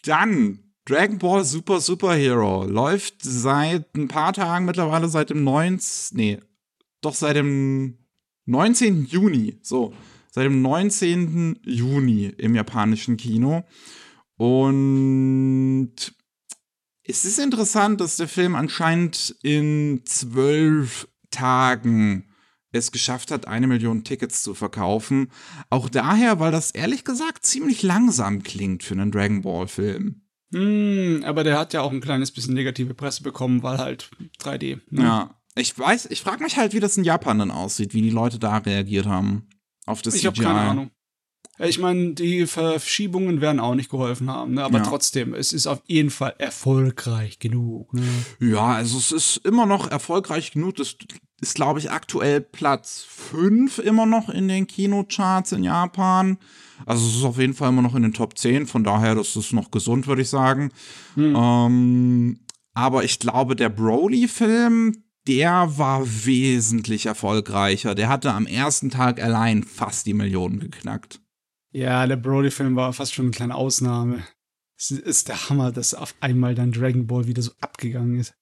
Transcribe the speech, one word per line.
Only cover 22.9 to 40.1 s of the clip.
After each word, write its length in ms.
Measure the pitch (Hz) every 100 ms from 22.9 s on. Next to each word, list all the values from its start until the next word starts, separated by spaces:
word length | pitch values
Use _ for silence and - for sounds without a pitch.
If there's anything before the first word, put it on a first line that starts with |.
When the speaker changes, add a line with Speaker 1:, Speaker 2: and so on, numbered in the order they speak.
Speaker 1:
geschafft 400 | 123 - 127 -
hat, 160 | 143 -
eine 200 | 110 131
Million 360 | 123 113 113
Tickets 380 | 110 131 120 -
zu 100 | -
verkaufen. 760 | 95 104 - 92 107 - 135 135 - - - -
Auch 200 | 131 120
daher, 500 | 127 127 208 240 202
weil 120 | 160
das 200 | 160 -
ehrlich 320 | - 165 269
gesagt 420 | - 254 320 320 -
ziemlich 380 | 262 294 233
langsam 580 | 190 180 240 - 101 101
klingt 380 | 95 92 98 90
für 100 | - 95
einen 160 | 101
Dragon 300 | 101 101 104
Ball 260 | 95 87 92
Film. 540 | - 104 95 202 - _ _ _
Speaker 2:
Hm, 680 | 175 196 208 208 196 185 156 143
aber 180 | 147
der 160 | 151 147
hat 140 | 156
ja 80 | 160
auch 100 | 139
ein 100 | 135
kleines 300 | 131 131 131
bisschen 220 | - 123
negative 400 | 131 131 127 127
Presse 300 | 127 143 -
bekommen, 380 | 143 - 127 123
weil 160 | 127 131
halt 320 | 131 123 - - - -
drei 180 | 143 139
D, 220 | 135 135 _
ne? 140 | -
Speaker 1:
Ja, 320 | 120 113 87 _ _ -
ich 220 | 123 -
weiß, 300 | 135 233 -
ich 100 | 202
frag 180 | - 220
mich 160 | 311 -
halt, 160 | 220
wie 60 | 202
das 160 | 196 196
in 60 |
Japan 360 | 175 165 147 107
dann 120 | 98
aussieht, 420 | 71 95 - 101
wie 80 | 110
die 80 | 110
Leute 300 | 113 120 117
da 180 | 110 107
reagiert 480 | 101 101 98 98 101
haben 420 | 95 101 101 - _ _ _ -
auf 160 | -
das 140 | -